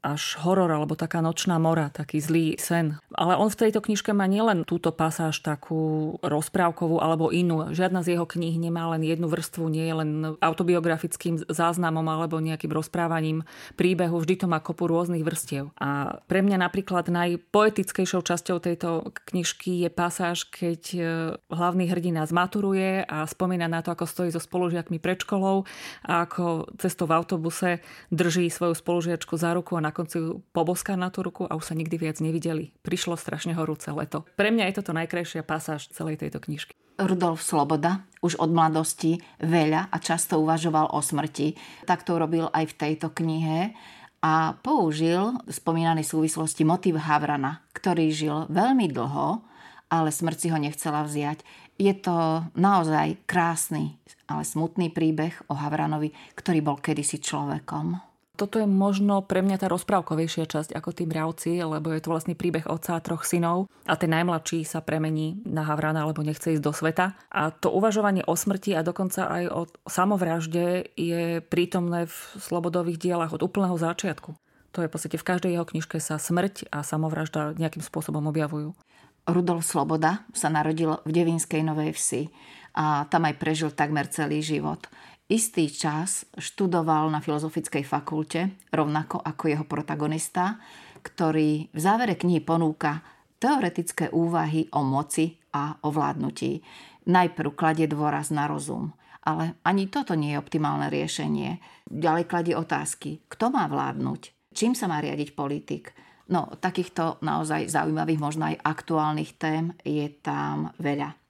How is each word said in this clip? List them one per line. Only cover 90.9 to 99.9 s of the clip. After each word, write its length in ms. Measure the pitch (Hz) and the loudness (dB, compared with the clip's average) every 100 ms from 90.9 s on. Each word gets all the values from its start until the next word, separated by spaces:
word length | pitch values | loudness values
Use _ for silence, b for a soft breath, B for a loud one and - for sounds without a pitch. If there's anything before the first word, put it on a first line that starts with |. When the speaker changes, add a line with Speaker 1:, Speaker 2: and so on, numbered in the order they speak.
| B | B
Speaker 2:
ktorý 640 | - - 160 156 151 151 156 | -18 -2 2 4 4 2 -4
v 120 | 156 | 0
závere 320 | 170 226 247 170 | 2 4 2 2
knihy 240 | 175 170 | 2 2
ponúka 640 | 156 165 165 156 151 156 B B B _ | 2 2 2 0 -2 -2 B B B _
teoretické 720 | 240 285 190 170 175 - 165 | 2 2 0 -2 -6 -2 0
úvahy 640 | 165 165 170 156 156 160 | 2 2 2 0 0 0
o 160 | 147 135 | 0 2
moci 480 | 135 147 - 160 160 _ | 0 0 0 0 -2 _
a 240 | 143 147 151 | -4 -4 -4
ovládnutí. 800 | 151 151 143 156 139 - 131 143 B B B B - | -2 0 0 0 -4 -2 -4 -4 B B B B 4
Najprv 380 | 180 175 170 147 143 | 4 4 0 -4 0
kladie 320 | 160 160 160 | 0 2 0
dôraz 400 | 147 151 147 151 | 2 0 0 -2
na 160 | 151 147 | -2 -2
rozum, 480 | 151 143 127 - - B B | -4 -6 -6 -6 -10 B B
ale 400 | - 156 160 - - | -4 -2 -4 -2 0
ani 240 | 196 196 | 2 0